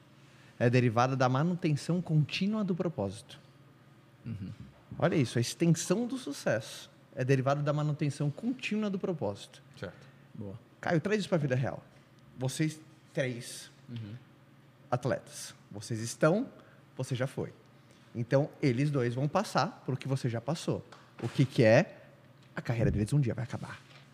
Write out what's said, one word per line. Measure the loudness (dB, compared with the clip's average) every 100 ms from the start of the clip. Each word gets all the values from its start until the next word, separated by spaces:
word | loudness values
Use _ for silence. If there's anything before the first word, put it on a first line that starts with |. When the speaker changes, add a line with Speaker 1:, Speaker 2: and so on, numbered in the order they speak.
| -20 -20 -20 -20 -14 2
Speaker 1:
é | 4
derivada | 6 4 4 2 4
da | 2
manutenção | 4 2 0 0 0 0 -2
contínua | 2 2 2 0 -2 0
do | -2 -2
propósito." | -2 -2 -4 -4 -14 -20 -20 -20 -20 -20 -20 -20 -20 -16
Speaker 2:
Uhum. | -10 -10 -10 -12 -18 -20 -14 -2
Speaker 1:
Olha | 0 2
isso, | 2 0
a |
extensão | -2 2 2 2 2 0 0
do | -6
sucesso | -8 -4 0 -2 -2 -14 -18 -20 -14 -4
é |
derivada | 2 2 2 0
da | 0
manutenção | 0 0 0 -2 0 -2
contínua | -2 -4 -4 -4 -2 -2
do | -2
propósito. | -4 -2 -4 -4 -12 -20 -20 -12
Speaker 3:
Certo. | -12 -12 -20 -20 -20
Speaker 2:
Boa. | -14 -12 -14 -18 -8
Speaker 1:
Caio, | 0 0
traz | 2 -2
isso | 0
pra | 0
vida | 2 0
real. | 0 -4 -12 -20 -20 -20 -18 -6
Vocês | -4 -2 -2 -4 -18 -20 -10
três | -4 -4 -4 -10 -14 -16 -20 -14
Speaker 2:
Uhum. | -12 -10 -14 -18 -20 -20 -20 -20 -14 -4
Speaker 1:
atletas. | -2 0 -2 -4 -14 -14 -16 -16
Vocês | -14 -8 -6
estão, | -4 2 4 4 0 -10 -20 -20 -18 -10
você | -6
já | -2 -4
foi. | -4 -8 -10 -20 -20 -20 -20 -14
Então, | -8 2 2 2 0
eles | 2 2 2
dois | 2 0
vão | 0 0
passar | 0 0 0 0 -2
por | -6
o | -4
que | -2
você | -2 -2
já | -4
passou. | -4 -4 -2 -4 -6 -20 -20 -8
O | -4
que | 2
que | 2 6
é? | 8 8 6 -4 -20 -20 -20 -20 -14
A | -10
carreira | -4 0 2
deles | 2 2
um | 2
dia | 0
vai | -2
acabar. | -6 -8 -12 -16 -18 -20 -20